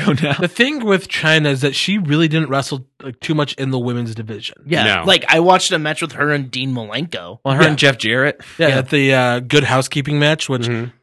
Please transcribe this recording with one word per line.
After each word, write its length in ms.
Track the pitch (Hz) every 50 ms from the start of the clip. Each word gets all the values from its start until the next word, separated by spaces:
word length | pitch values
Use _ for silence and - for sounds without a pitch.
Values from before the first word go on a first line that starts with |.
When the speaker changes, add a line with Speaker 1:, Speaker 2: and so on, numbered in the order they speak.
| - - 143 127
Speaker 1:
go 60 | 156 143
now. 40 | 143
Speaker 2:
the 140 | - 180
thing 360 | 175 - - 240 277 302 277 226
with 240 | 208 196 180 -
Chyna 400 | - - - 160 156 156 156 151 143
is 100 | 139 127
that 140 | 143 143 131
she 240 | - - 185 202 214
really 280 | 175 143 147 160 170
didn't 220 | 156 156 160 156 127
wrestle, 380 | 135 139 131 - 147 131 123 _ _ - -
like, 160 | 135 123 -
too 160 | - - 156
much 180 | 151 143 135 -
in 140 | - 135 131
the 80 | 131
women's 380 | 127 120 123 120 120 120 113 110
division. 400 | 117 110 107 107 - - - - _ -
Speaker 3:
Yeah, 300 | 143 165 147 110 107 98 87
Speaker 4:
No. 20 | -
Speaker 3:
like, 180 | 190 185 151 - -
I 100 | 151 165
watched 300 | 170 185 185 180 - -
a 60 | 185
match 240 | 160 151 151 156 -
with 120 | 170 151 -
her 180 | 135 143 151
and 180 | 147 143 131 120
Dean 240 | 117 127 131 135 127
Malenko. 680 | 120 110 104 107 131 170 165 - 92 87 87 98 - -
Speaker 1:
Well, 80 | 135 135
her 60 | 147
Speaker 2:
Yeah. 60 | 160 156
Speaker 1:
and 80 | 151
Jeff 220 | 135 147 139 127 -
Jarrett. 420 | - 110 117 131 139 147 - - - - -
Speaker 2:
Yeah, 120 | - 165 147
Speaker 3:
Yeah. 80 | 131 131
Speaker 2:
at 100 | 131 -
the, 240 | 151 143 135 135 135
uh, 260 | 131 127 123 120 123
Good 240 | 127 117 147 147 139
Housekeeping 520 | 123 131 135 131 - - 147 131 151 147
match, 320 | 147 147 151 160 156 - -
which 140 | 131 120 117
Speaker 4:
Mm-hmm. 260 | 120 120 113 120 120 - _